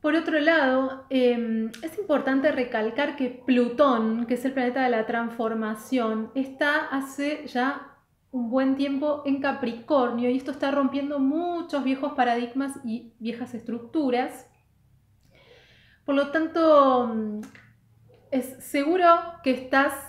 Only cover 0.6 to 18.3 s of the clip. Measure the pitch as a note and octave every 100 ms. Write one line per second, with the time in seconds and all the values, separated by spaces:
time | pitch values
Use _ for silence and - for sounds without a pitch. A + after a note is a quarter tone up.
0.6 | C4 C4 C4 - - C4 B3 A#3+ A3+ A3+
1.6 | A3 - D#4+ G#4+ G4+ C#4+ C4 C4+ D4 C4+
2.6 | B3 A3 A3 - D4 - B3+ - - B3
3.6 | A#3+ A#3 C#4+ A#3 A3 A3+ A#3+ B3 C4+ C4+
4.6 | B3 B3+ B3+ A3+ A3 A#3 A#3 A3+ A3+ A3
5.6 | G#3+ A3 - B3+ A3+ A3 A3 C4+ C4+ -
6.6 | D4 D4+ D4+ C4+ C4+ - C#4+ D4+ B3 B3
7.6 | B3+ C#4+ - - _ _ _ B3+ A#3 C4
8.6 | C4+ C4+ C#4 C4+ D4+ D4 C#4 C4+ C#4+ C4+
9.6 | A#3+ A3+ - D4 A#3+ A#3 B3 C4 C4+ C#4
10.6 | C#4 C#4+ C4+ C#4 C#4+ C#4+ C4+ D4+ F4 E4+
11.6 | E4 C#4+ B3+ C4 C#4+ C#4+ A#3+ A#3 A#3+ B3+
12.6 | C#4 C4+ A#3 A3+ A#3 _ A3+ A3+ B3 A3+
13.6 | - A#3 A#3 D#4+ C#4 A#3+ C#4 - - _
14.6 | _ _ _ _ _ _ _ _ _ -
15.6 | _ _ _ _ - C#4 C#4+ D#4+ D#4+ E4+
16.6 | D#4+ D4 C4+ B3+ A#3 A3 G#3+ G#3 - -
17.6 | - _ _ _ _ _ _